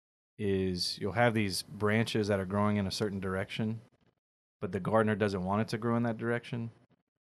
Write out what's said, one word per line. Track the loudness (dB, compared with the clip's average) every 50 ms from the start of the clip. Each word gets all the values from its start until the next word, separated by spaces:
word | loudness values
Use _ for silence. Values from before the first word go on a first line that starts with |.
| _ _ _ _ _ _ _ -4
is | -2 0 0 2 2 0 0 0 -2 -2 -2 -2
you'll | -4 -2 2
have | 4 4 4 4
these | 2 2 0 -2 -4 -8
branches | -10 -6 -2 0 2 4 4 2 2 0 0 2 2
that | 2 0
are | 0
growing | 0 0 0 2 2 2 0
in | 0 -2
a |
certain | -2 -2 -2 -2 -2 -4
direction, | -4 -2 -2 -2 -4 -4 -4 -4 -2 -2 -4 -4 -8 -16 _ _ _ _ _ _ _ _ _ _ _ _ _ _
but | -8 -4
the | -4 -4
gardener | -2 2 4 4 4 4 4
doesn't | 2 2 2 0 0 -2
want | 0 0 0
it | 0 0
to | -2 -2
grow | 0 0 0 2
in | 2
that | 0 -2 -2
direction. | -2 -2 -2 -2 -4 -6 -8 -6 -6 -8 -10 -14 _ _ _ _ _ _ _ _ _ _ _ _